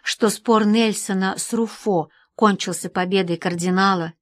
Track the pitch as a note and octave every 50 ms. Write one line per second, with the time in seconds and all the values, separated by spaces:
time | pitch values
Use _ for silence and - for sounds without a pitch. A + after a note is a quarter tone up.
0 | - - - - - G#3+ G3+ - - - A3+ G#3+ G#3+ G#3 G#3 A3+ A3+ A3 G#3 -
1 | - - G3 F#3+ F#3+ F#3+ G3 - - - - A3+ A3+ G#3 - - - A3 G3 E3+
2 | D3+ - _ _ _ _ _ - A3+ G#3 G3 F#3 - - F3 - - F3+ - F#3+
3 | F#3 F3+ G3 F#3+ F#3+ F3 E3+ E3 - F#3+ E3+ E3+ E3 F#3 F3+ F#3 G3 G3 F#3+ F3+
4 | E3 E3 E3 _